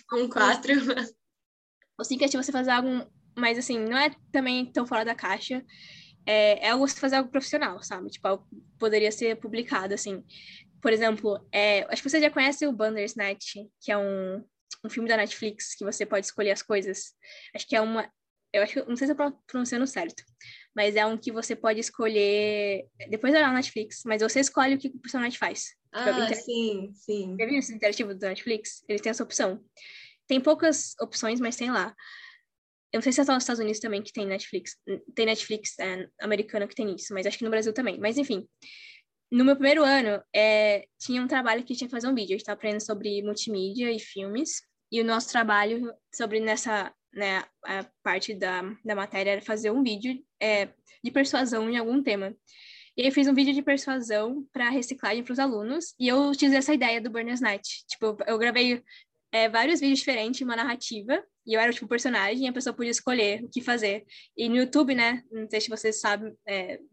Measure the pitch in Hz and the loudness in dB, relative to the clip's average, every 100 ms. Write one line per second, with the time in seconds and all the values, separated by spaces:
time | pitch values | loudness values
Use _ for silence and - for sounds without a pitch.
0 | - 240 240 240 208 247 - 285 233 254 | -6 -2 0 4 4 4 2 2 2 -2
1 | 233 - _ _ _ _ _ _ _ - | -4 -10 _ _ _ _ _ _ _ -12
2 | 208 262 277 269 262 262 254 247 262 254 | -6 0 0 0 -2 -2 2 2 2 -2
3 | - _ _ - 233 233 254 233 220 247 | -6 _ _ -2 0 0 -2 -2 0 2
4 | 294 294 _ 277 254 254 247 - 247 220 | 0 0 _ -2 0 0 -2 -2 0 -2
5 | 226 233 285 285 - 254 262 - - - | -2 -2 -2 -4 -4 -8 -8 -20 -20 -20
6 | - _ - 214 208 202 214 247 277 - | -20 _ 2 6 6 6 4 2 2 2
7 | 269 269 254 269 269 294 262 185 - 190 | 2 2 2 -2 -2 -2 -2 -6 -10 -10
8 | 196 - 196 196 - 202 - - 220 214 | -10 -4 -2 -2 -4 -20 -20 -4 0 2
9 | 208 214 233 226 220 226 240 220 190 196 | 2 0 -2 -2 -6 -6 -2 -2 -2 -4
10 | 214 190 - - - - - _ - 220 | -6 -8 -12 -20 -20 -20 -20 _ 2 4
11 | 226 214 220 202 - 202 208 202 - - | 4 2 0 -2 -2 2 4 4 0 -4
12 | 277 311 294 294 269 285 294 220 220 220 | 0 2 4 4 2 2 -2 0 0 0
13 | 208 - 196 202 - 202 214 _ - 208 | -6 -4 -6 -6 -10 -14 -16 _ -4 -2
14 | 202 196 190 190 - _ - - 220 - | 0 -2 -4 -8 -12 _ -20 -14 -10 -4
15 | 226 220 208 - 220 208 - - 202 220 | 0 2 0 -2 -8 -6 -10 -8 -6 -4
16 | 208 202 196 - 208 196 - 107 95 - | -2 -2 -2 -2 0 0 0 -2 -2 -6
17 | - _ - - - 214 - 226 220 226 | -10 _ -20 -20 -16 -12 -2 0 2 0
18 | 214 _ _ _ _ 202 202 277 - 240 | -4 _ _ _ _ 0 2 0 -4 -2
19 | 269 285 285 277 _ 254 247 240 269 - | 0 2 0 -2 _ -4 -2 0 -2 -2
20 | 165 - - _ - - - - 208 208 | -8 -10 -20 _ -20 -20 -10 0 2 4
21 | 214 220 247 220 220 233 226 220 233 - | 2 0 -6 -6 -6 -2 0 0 -2 -2
22 | 220 214 202 208 208 208 202 190 - - | 0 2 4 2 2 0 -2 -4 -8 -16
23 | - 214 254 311 294 254 262 - 214 - | -8 -2 4 6 6 2 -2 -6 -8 -8
24 | 233 214 220 262 277 - 269 269 269 - | -4 0 2 2 2 2 2 2 -2 -10
25 | - 262 240 240 185 - - - _ 208 | -8 -4 -4 -2 -4 -4 -12 -14 _ -4
26 | 254 254 226 220 - 233 226 202 196 - | 0 0 0 -2 -4 -2 -2 -2 -8 -12
27 | - 208 190 190 226 285 254 220 208 208 | -6 -4 -4 -4 -2 0 -2 0 0 0
28 | 214 190 196 190 - 220 214 - - 208 | -6 -4 -6 -6 -4 -6 -6 -14 -6 -4
29 | 220 233 240 - 214 190 _ - - - | -4 -4 -4 -2 -2 -4 _ -20 -20 -20
30 | - _ - 262 269 302 320 294 - - | -20 _ -2 2 4 4 4 2 -2 -8
31 | 226 - 220 240 233 233 240 240 185 - | -8 -4 -2 -2 -2 -4 -2 -2 -2 -6
32 | - - - - _ _ _ _ _ 220 | -20 -20 -20 -20 _ _ _ _ _ -2
33 | 254 254 277 262 247 240 214 214 226 202 | 0 2 4 2 0 -2 -2 -4 -4 -6
34 | - - 196 196 - 92 - - - 196 | -6 -6 -4 -6 -6 -8 -8 -14 -8 -8
35 | - - 220 220 - 214 214 - 190 185 | -6 -2 0 0 -2 -6 -6 -8 -6 -6
36 | 185 - 208 208 208 220 202 - 214 180 | -10 -8 -2 -2 -2 -4 -4 -4 -6 -6
37 | - 196 190 202 220 220 220 214 247 180 | -8 -4 -4 -4 -2 -2 -2 -2 -4 -2
38 | 208 247 277 202 - _ - - - - | -2 0 -2 -4 -6 _ -20 -20 -20 -20
39 | _ _ - 240 262 277 277 311 277 269 | _ _ -2 4 6 6 6 6 6 6
40 | 226 202 - - 214 214 214 202 - - | 4 -2 -2 4 6 6 4 2 -2 -14
41 | - 247 254 269 247 226 247 247 247 240 | -6 -2 0 0 2 0 -2 -8 -6 -4
42 | 240 262 190 190 - 208 220 208 214 208 | -2 -2 0 -4 -4 -6 -4 -4 -4 -6
43 | 208 202 202 208 - 202 190 214 240 226 | -4 -4 -4 -4 -4 -4 -4 -2 -2 -2
44 | - - 196 214 320 - - _ - 233 | -6 -10 -6 -4 -4 -6 -10 _ -6 -2
45 | 226 233 240 247 226 208 208 233 240 - | 0 0 0 0 2 2 2 0 -6 -10
46 | _ - 220 220 220 214 247 214 185 _ | _ -6 -2 0 0 -2 0 -2 -4 _
47 | _ - 202 190 - _ - 190 190 _ | _ -6 -2 -2 -4 _ -8 -8 -8 _
48 | 208 185 196 202 190 185 185 220 220 202 | -4 -2 -2 -4 -4 -4 -6 -8 -4 -4
49 | 202 196 196 202 - 214 214 240 254 208 | -2 -2 0 0 -2 -2 0 2 2 0
50 | 247 262 - - 220 208 196 - _ - | -4 -6 -10 -4 2 2 0 -6 _ -12
51 | 240 277 269 277 262 226 220 240 226 262 | -2 2 2 2 0 0 0 -2 0 0
52 | 277 202 196 226 _ - - - - - | 2 0 -2 -10 _ -20 -20 -20 -14 0
53 | 254 269 277 277 277 277 285 277 277 262 | 2 4 6 6 6 4 2 0 0 -4
54 | 226 214 220 277 269 262 240 262 233 262 | -2 -2 -2 -4 -8 -2 0 0 -4 -4
55 | 214 226 240 247 269 214 214 294 330 - | -2 -2 -4 0 0 0 -4 -4 -6 -2
56 | 247 254 285 277 285 269 269 302 240 233 | 2 4 4 4 6 6 4 4 4 0
57 | 226 226 233 247 240 202 - - - - | -2 -6 -4 -2 0 -2 -6 -14 -12 -4
58 | 220 208 208 220 233 233 247 240 - - | -2 -2 -2 0 2 4 2 2 -4 -20
59 | _ _ _ 226 220 220 262 339 277 269 | _ _ _ 2 2 4 2 2 2 2
60 | - 247 220 254 254 233 247 240 - 220 | 2 -2 -2 -4 -4 -2 -2 -4 -6 -8
61 | 208 320 - _ - 220 233 240 214 240 | -2 -2 -2 _ -2 2 2 0 -2 -2
62 | 254 226 196 254 262 247 247 226 240 233 | 0 0 0 0 -2 -2 -4 -4 -4 -2
63 | - 254 208 208 233 - 247 240 214 202 | 0 2 2 0 -4 -6 0 0 0 -2
64 | - - - - 226 240 254 285 269 254 | -6 -20 -14 -4 0 2 4 4 4 4
65 | 233 247 - 220 220 214 214 220 220 214 | 2 0 -6 -10 -4 -2 -2 -2 -2 0
66 | 220 202 220 - - 196 185 185 - | 0 0 -4 -12 -6 -6 -4 -10 -8